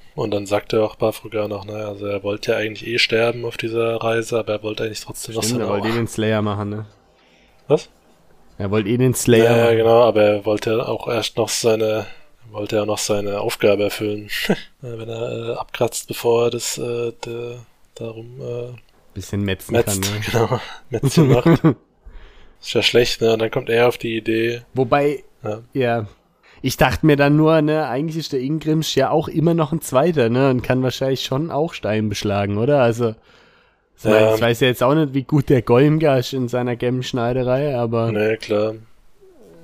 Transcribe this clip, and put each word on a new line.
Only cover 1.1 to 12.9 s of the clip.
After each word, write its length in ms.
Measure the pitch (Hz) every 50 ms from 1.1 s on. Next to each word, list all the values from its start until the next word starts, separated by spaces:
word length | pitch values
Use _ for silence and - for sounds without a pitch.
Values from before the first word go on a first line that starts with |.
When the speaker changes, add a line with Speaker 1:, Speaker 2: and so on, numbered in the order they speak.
| - - - 107 - 107 104 104
Speaker 1:
noch, 160 | 104 98 98
ne? 220 | 104 104 107 107
Also 180 | 104 101 101 101
er 160 | 101 101 98 98
wollte 300 | 101 104 107 - 117 113
ja 60 | 110
eigentlich 280 | 107 110 107 - 113
eh 120 | 117 117 120
sterben 480 | - - 117 110 117 120 117 120 117
auf 100 | 117 -
dieser 400 | - - 113 113 117 113 113 113
Reise, 420 | 113 120 113 113 117 110 - 120 113
aber 160 | 104 110 107
er 80 | 104 -
wollte 220 | 107 107 - 113
eigentlich 160 | 110 104 -
trotzdem 340 | - - 110 - - - 110
noch 80 | 113 107
Speaker 2:
Stimmt, 180 | 110 123 120
Speaker 1:
seine 100 | 107 98
Speaker 2:
er 40 | 101
wollte 140 | 101 104 110
eh 40 | 113
den 140 | 117 117
Slayer 360 | 107 - - 107 107 110 107 104
machen, 260 | 104 101 104 104 101
ne? 180 | 104 107 107 104 - _ _ _ _ _ _ _ _ _ _ _ _ _ _
Speaker 1:
Was? 220 | - 143 165 - - _ _ _ _ _ _ _ _ _ _ _ _ - -
Speaker 2:
Er 120 | 101 95
wollte 200 | 101 110 104 98
eh 80 | 123 120
den 160 | 127 131 120
Slayer 300 | - - 123 120 113 113
Speaker 1:
Ja, 120 | 117 117
ja, 80 | 117 117
Speaker 2:
machen. 120 | 117 117 113
Speaker 1:
genau, 240 | 113 113 117 117 120
aber 200 | 110 107 107 107
er 220 | 104 104 104 101
wollte 420 | 107 107 101 - 113 110 117 131
auch 220 | - 117 107 - -
erst 300 | 120 113 101 - - 120
noch 100 | 113 -
seine, 580 | - - - 117 110 110 110 107 107 110 101 - - - - - _ _ - 110
wollte 260 | 107 107 104 104 110
ja 80 | 107 104
noch 140 | 104